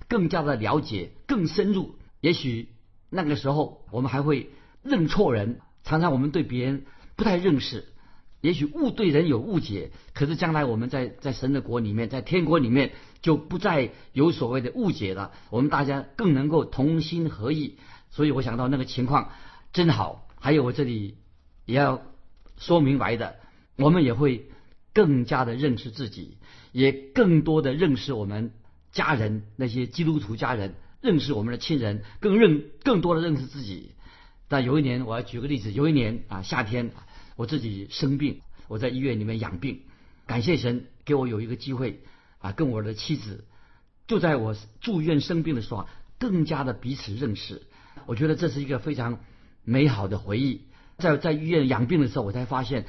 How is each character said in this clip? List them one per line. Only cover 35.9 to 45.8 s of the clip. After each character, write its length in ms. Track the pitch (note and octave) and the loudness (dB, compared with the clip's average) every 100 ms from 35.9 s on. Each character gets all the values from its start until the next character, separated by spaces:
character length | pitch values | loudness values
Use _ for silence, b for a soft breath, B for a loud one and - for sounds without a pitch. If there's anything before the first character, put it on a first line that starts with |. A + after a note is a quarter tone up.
年 320 | D3 A2 A#2 - | 4 2 -4 -8
啊， 120 | G2 | -10
夏 200 | F#2+ C#3+ | -4 -4
天， 280 | G#2+ B2 A#2 - B B B - | -2 -2 -4 -10 B B B -10
我 100 | A#2 | -4
自 140 | D3 | -4
己 280 | A2 G2 G2+ | -4 -8 -10
生 280 | - C#3 C#3 | -4 -2 0
病， 240 | C#3 - - b b | -2 -4 -14 b b
我 100 | G#2+ | -4
在 100 | B2 | -4
医 100 | B2+ | -2
院 220 | C3+ A2+ | -2 -2
里 60 | G#2 | -4
面 140 | A2+ | -4
养 180 | G#2+ F2+ | -6 -6
病， 220 | - - - b b b - | -6 -8 -14 b b b -6
感 140 | A#2+ | -2
谢 140 | A2+ D#3+ | 2 2
神 300 | A#2+ A#2+ - - | 0 -4 -6 -16
给 120 | - C#3+ | 0 0
我 120 | B2+ | 2
有 140 | G#2+ | -2
一 60 | A2+ | -6
个 80 | B2 | -8
机 180 | C#3 | -6
会 300 | B2+ B2+ F#2+ b b b b | -4 -4 -6 b b b b
啊， 140 | F2+ | -10
跟 160 | - D3+ | -2 0
我 120 | A2 | 0
的 120 | G#2+ | -4
妻 240 | G#2+ - C#3+ | -8 -6 -6
子， 260 | G#2+ F#2+ - b b b b _ - | -6 -14 -18 b b b b _ -2
就 120 | G#3+ | 2
在 180 | E3 C#3+ | 2 2
我 180 | A2 G#2 - - | 0 -4 -10 -10
住 220 | - F#3+ | -4 -2
院 180 | D#3 D3+ | 2 2
生 240 | - E3+ | 2 -2
病 120 | D#3 C3 | 0 -2
的 60 | |
时 100 | G#2+ | -4
候 100 | G#2 | -8